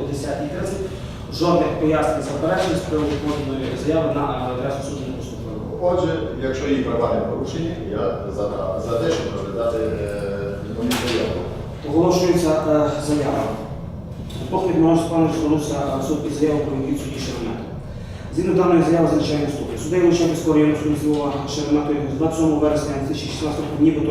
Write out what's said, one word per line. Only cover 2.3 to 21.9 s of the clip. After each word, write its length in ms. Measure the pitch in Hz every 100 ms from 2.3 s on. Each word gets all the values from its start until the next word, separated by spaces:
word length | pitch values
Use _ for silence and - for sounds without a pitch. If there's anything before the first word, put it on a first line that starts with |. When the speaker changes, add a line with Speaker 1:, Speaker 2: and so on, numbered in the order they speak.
| - 160 185 185 165
Speaker 1:
з 80 | -
приводу 240 | 156 147 143
поданої 440 | 147 147 135 135 131 - 143
заяви 280 | 160 151 143
на 100 | 139 131 127
адресу 300 | 127 135 139 -
суду 180 | 135 127
не 80 | -
поступило. 440 | - - - 107 - 147 175
Speaker 2:
Отже, 200 | 175 160 160 - 123
якщо 260 | 131 131 143
її 140 | 135
права 320 | - 120 120 -
не 60 |
порушені, 520 | - - - 160 165 - -
я 280 | - - - 101 -
за, 80 | 104 101 - - -
за 120 | 117
те, 80 | 165
щоб 160 | - - 98
розглядати, 420 | 98 98 117 147
е, 320 | 143 104 104 101 101 101 101 101 104 120
мою 140 | -
заяву. 500 | - 123 113 110 - - - - - 151
Speaker 1:
Оголошується, 640 | 151 175 175 180 165 156
е, 400 | 156 156 151 151 143 147
заява. 360 | 147 143 139 113 - - - - - - - - - -
Бохтик 260 | 190 190 160
Мирон 220 | 160 165
Степанович 340 | 160 165 156 147
звернувся, 380 | 151 156 147 -
е, 260 | 143 135
в 40 | 139
суд 140 | 151 -
із 100 | 139
заявою 240 | 151 147 139
про 120 | 135
відвід 240 | 135 139
судді 200 | - 131 131
Шеремета. 380 | 123 113 113 110 - - - - - - -
Згідно 200 | 180 175
даної 280 | 175 170 160
заяви 220 | 170 160
зазначає 320 | 151 147 147 143
наступне. 320 | 139 - 117
Суддею 240 | - 180 170
Личаківського 480 | 170 165 - 160 151
районного 260 | 151 143
суду 140 | 151 147 151
Львова 280 | 147 143 143 135 -
Шереметою 440 | 147 147 147